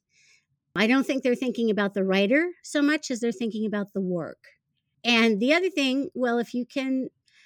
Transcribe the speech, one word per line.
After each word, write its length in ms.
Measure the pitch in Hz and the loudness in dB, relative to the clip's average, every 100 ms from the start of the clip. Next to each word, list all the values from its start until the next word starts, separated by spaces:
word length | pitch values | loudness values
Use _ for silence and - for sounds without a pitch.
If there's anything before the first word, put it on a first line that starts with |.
| _ _ _ _ _ _ _ 175 | _ _ _ _ _ _ _ 0
I 100 | 220 | 2
don't 220 | 269 269 | 2 2
think 160 | 269 | 0
they're 100 | 254 | 0
thinking 380 | 240 254 240 233 | 0 -2 0 0
about 240 | 208 202 202 | 2 0 0
the 80 | |
writer 480 | 190 190 202 277 349 349 | 0 2 4 2 2 -4
so 200 | - 302 | -6 0
much 260 | 285 311 - | 2 0 -2
as 120 | 240 | -4
they're 100 | 233 | -4
thinking 340 | 233 233 214 214 | -2 -4 -2 -4
about 280 | 208 196 | -4 -4
the 80 | 190 | -4
work. 480 | 185 175 139 - - _ _ _ _ _ | -4 -4 -6 -12 -20 _ _ _ _ _
And 360 | 233 233 226 202 | 0 4 4 2
the 140 | 247 | 2
other 160 | 330 370 | 2 0
thing, 400 | 302 269 262 277 | 0 0 0 -4
well, 240 | 240 247 240 | -4 -2 -2
if 160 | 233 | -2
you 120 | 247 240 | -6 -6
can 440 | 285 262 262 254 _ _ _ | -6 -4 -4 -4 _ _ _